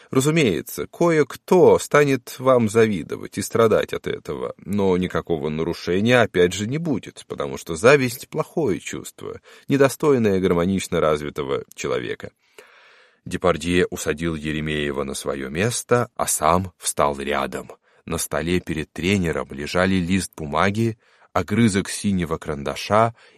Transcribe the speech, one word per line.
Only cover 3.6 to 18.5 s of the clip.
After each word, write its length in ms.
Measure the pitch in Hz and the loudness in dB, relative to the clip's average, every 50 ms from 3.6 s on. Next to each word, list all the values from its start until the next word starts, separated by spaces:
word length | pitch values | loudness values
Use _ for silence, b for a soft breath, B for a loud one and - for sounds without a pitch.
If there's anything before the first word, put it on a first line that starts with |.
| 113 110 98 80 - - | 4 4 4 2 2 0
от 140 | - - - | -6 -8 -6
этого, 480 | - - - - - 76 65 62 60 - - | -6 -8 -8 -8 -10 -8 -8 -8 -8 -10 -12
но 380 | - 78 98 104 98 95 90 | -10 -6 -2 0 2 2 2
никакого 520 | 90 90 85 - 82 78 - 85 76 67 78 | 2 0 0 -2 -4 -2 -2 -4 -2 -2 -4
нарушения 720 | 76 78 80 80 80 - - - 90 95 107 117 123 123 | -4 -2 -4 -4 -4 -4 -4 -2 -2 0 2 4 4 4
опять 320 | 110 95 - 92 87 87 | 4 2 4 2 2 2
же 140 | 90 95 104 | 2 -2 -6
не 120 | 107 135 156 | -4 -4 -6
будет, 460 | 170 170 131 98 - - - - - | -4 -4 -4 -4 -6 -10 -18 -20 -14
потому 300 | _ - 65 71 69 67 | _ -8 -8 -8 -8 -8
что 200 | - - - 85 | -10 -8 -8 -6
зависть — 520 | 80 104 120 147 143 131 123 120 - - - | 2 6 6 6 6 4 -2 -4 -8 -14 -10
плохое 480 | - 151 151 - - 180 156 113 85 - | -8 -8 -8 -6 -4 -4 -2 -2 -2 -4
чувство, 600 | - - - 69 - - - - - - - - b b b b b b | -6 -10 -12 -12 -12 -14 -18 -14 -14 -14 -14 -14 b b b b b b
недостойное 720 | 135 135 139 131 - - - 131 139 123 110 104 95 92 | 4 4 4 4 4 0 2 2 2 4 4 2 2 2
гармонично 600 | 92 92 90 85 85 95 98 92 - - - 82 | 2 2 2 2 2 0 0 -2 -2 -2 -2 0
развитого 640 | 78 78 78 73 73 71 71 - 71 67 69 64 - - - | 2 2 2 0 -2 -8 -8 -6 -4 -4 -4 -6 -6 -10 -14
человека. 560 | - - 71 62 64 62 55 - - - - - b b b b b b b b b b b b b b b b b b | -8 -4 -4 -4 -4 -4 -6 -8 -10 -12 -18 -18 b b b b b b b b b b b b b b b b b b
Депардье 640 | 87 87 85 - 90 82 - 82 87 90 90 90 | -10 -10 0 0 0 0 0 -2 0 2 2 2
усадил 480 | - - 85 - 82 76 73 82 85 80 | 2 -2 -6 -4 -4 -4 -2 -4 -4 -4
Еремеева 680 | 76 73 78 76 78 76 78 76 76 73 71 69 67 69 | -4 -6 -6 -4 -4 -4 -4 -4 -2 -4 -4 -4 -4 -6
на 100 | 67 69 | -6 -8
своё 340 | - - 67 69 69 67 65 | -8 -6 -6 -6 -6 -8 -8
место, 600 | 71 82 101 120 120 - - - 123 120 120 - _ | -4 -2 -2 -2 -2 -6 -2 0 0 0 0 -4 _
а 120 | - - | -6 -4
сам 460 | - - - 76 78 85 92 98 90 - | -2 -2 0 2 2 2 2 0 -4 -10
встал 420 | _ - - - - 73 73 71 69 | _ -8 -8 -2 0 0 0 0 -4
рядом. 520 | 69 69 71 69 69 65 64 - - - - _ _ _ _ _ _ | -6 -4 -2 -2 -4 -4 -6 -10 -12 -12 -20 _ _ _ _ _ _
На 140 | - 82 82 | -6 -6 -6
столе 420 | - - - 73 78 82 | -4 -4 -4 -4 -2 0